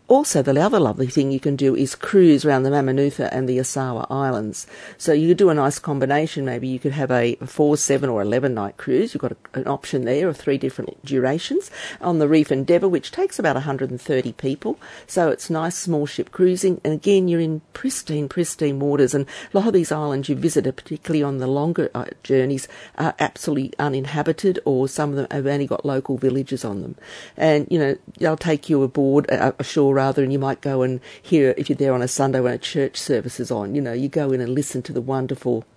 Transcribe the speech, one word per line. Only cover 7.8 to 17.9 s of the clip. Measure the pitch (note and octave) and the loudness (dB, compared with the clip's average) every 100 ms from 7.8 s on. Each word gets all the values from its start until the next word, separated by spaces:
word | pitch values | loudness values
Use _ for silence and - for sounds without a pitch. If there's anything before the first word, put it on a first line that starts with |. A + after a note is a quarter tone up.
| - C3+ C#3 | 2 0 0
or | A2 | 0
eleven | G2+ B2 C3+ A2 | 0 0 0 -2
night | G2+ - | -6 -8
cruise. | - C3 A3+ | 0 0 0
You've | - | -4
got | B2+ | -6
a, | - - | -8 -10
an | C3+ B2+ | -6 -4
option | C#3 - C3+ A#2+ | -6 -4 -4 0
there | C#3+ F3+ | 0 0
of | D3 | -2
three | - C#3 | -2 -2
different | C3+ - - - C3+ | -2 -6 -10 -10 -4
durations | C3+ B2+ D#3+ - E4 - - - - | 0 0 -2 -2 -4 -4 -10 -16 -8
on | F3+ E3 | -2 2
the | D3 | 4
Reef | D#3+ C#3 | 4 4
Endeavour, | C3+ C3+ E3+ F#3+ | 0 2 2 2
which | E3+ - | 0 -2
takes | - G4 - | -4 -2 0
about | F3 C3 | -2 0
a | |
hundred | D3 C3+ C3 | -2 -4 -4
and | B2 | -6
thirty | - C3 A#2+ | -2 -2 -2
people. | - C3+ C#3 A3 D#4 - - - | -4 -6 -4 -6 -6 -10 -20 -6
So | F#3+ D#3+ | 0 0
it's | - - | 0 -2
nice | D#3+ E3 - | -4 -4 -4
small | F3 D#3 D3 | -2 -2 -2
ship | - - | -6 -6
cruising. | - F#3 F3+ F#3+ F3 | 2 2 4 0 0
And | - | -2
again, | D#3 G3+ G3 F3+ | 0 2 4 4
you're | E3+ | 2
in | D#3+ D#3 - | 0 -2 -8
pristine, | - C4+ | -8 -6